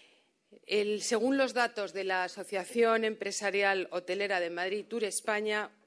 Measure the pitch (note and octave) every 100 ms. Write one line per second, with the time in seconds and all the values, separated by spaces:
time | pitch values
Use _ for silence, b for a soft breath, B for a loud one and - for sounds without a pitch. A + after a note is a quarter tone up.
0 | B B B _ _ - - G#3 G#3 G#3
1 | - A3+ A#3+ C#4 C4 A3 A#3 A3+ G3 F#3
2 | F#3+ F#3 F3+ G3+ F#3 G3 F3+ A#3+ A3+ A3+
3 | A3 G#3+ G3 G3 G3+ G3 G3 G3 F3+ F3+
4 | F3 F#3 G3+ F#3+ F3 F3 F#3 G#3 G3+ A#3
5 | G#3 - - G#3 G#3+ G#3+ G#3 -